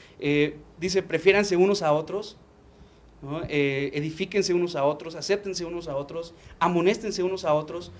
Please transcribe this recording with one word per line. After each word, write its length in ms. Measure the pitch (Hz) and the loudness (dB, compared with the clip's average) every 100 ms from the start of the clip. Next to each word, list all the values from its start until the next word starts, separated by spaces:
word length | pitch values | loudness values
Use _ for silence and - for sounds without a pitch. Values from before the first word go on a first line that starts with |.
| - - | -20 -6
Eh, 360 | 147 147 147 - - - | 0 2 2 0 -16 -8
dice, 240 | 180 185 | -2 0
"Prefiéranse 540 | 180 160 190 196 202 175 | 0 2 4 4 4 4
unos 260 | 190 196 | 4 4
a 100 | 160 | 2
otros", 440 | 151 160 190 208 - - - - - - - - - | 2 0 -8 -10 -14 -20 -20 -20 -20 -20 -20 -20 -18
¿no? 220 | 139 156 156 | -10 -8 -2
Eh, 440 | 147 139 135 143 | 0 2 0 -2
"edifíquense 640 | 143 156 160 185 208 185 175 | -2 -4 -4 -2 0 2 2
unos 200 | 170 143 | 0 2
a 80 | |
otros, 300 | 143 151 165 | 0 0 -6
acéptense 500 | 165 143 202 202 180 | -8 -2 -2 -2 -8
unos 240 | 170 170 165 | -6 -8 -6
a 80 | - | -6
otros, 380 | 143 165 165 - - - | -6 -8 -12 -16 -20 0
amonéstense 640 | 170 175 175 233 220 190 | 2 4 4 2 -2 -2
unos 240 | 180 185 170 | -2 -2 2
a 80 | |
otros". 380 | 151 151 170 180 - | 0 0 -8 -12 -16